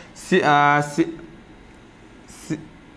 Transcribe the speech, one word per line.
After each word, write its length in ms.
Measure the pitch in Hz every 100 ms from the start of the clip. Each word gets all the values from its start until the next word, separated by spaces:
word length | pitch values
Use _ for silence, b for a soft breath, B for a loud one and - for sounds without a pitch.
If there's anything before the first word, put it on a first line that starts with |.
| B -
si-, 220 | - 180
uh, 400 | 147 147 147 147 147
si-, 220 | - 160 - - - - - - - - - - - - -
si-, 200 | - - - - -